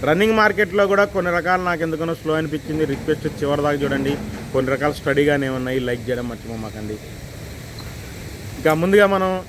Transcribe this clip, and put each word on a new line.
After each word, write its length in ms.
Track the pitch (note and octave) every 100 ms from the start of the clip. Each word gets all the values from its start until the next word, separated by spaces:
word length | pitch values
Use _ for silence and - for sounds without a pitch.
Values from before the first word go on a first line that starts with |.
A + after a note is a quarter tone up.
| C3
రన్నింగ్ 300 | E3 G#3+ A3
మార్కెట్లో 440 | G#3+ G3 G3+ G3 G3+
కూడా 120 | G3+ G3+
కొన్ని 180 | G3 F3+ F3
రకాలు 260 | E3+ F#3 F3+
నాకు 140 | E3+ E3
ఎందుకనో 280 | D#3 E3 E3
స్లో 100 | D#3+ D#3
అనిపించింది. 460 | D#3+ D#3 - D#3 D#3
రిక్వెస్ట్ 340 | C#3 - D3+ D#3 C#3+
చివరి 220 | C#3+ D3 D3
దాకా 120 | C#3+
చూడండి. 300 | C#3 C#3 C#3 C#3+ - - -
కొన్ని 180 | C3+ C3
రకాలు 200 | C3 D3 C#3+
స్టడీగానే 480 | D3 C#3 D3 C#3+ C3+ C3
ఉన్నాయి. 220 | B2+ C3 B2
లైక్ 140 | B2 A2+
చేయడం 200 | A#2+ B2
మర్చిపోమాకండి. 680 | A2+ A2 A2+ G#2+ G#2 G#2+ G#2+ - - - - - - - - - - - - - - - -
ఇంకా 160 | D#3 D#3
ముందుగా 240 | F3 G3+ G3+
మనం 160 | G3 F#3 F#3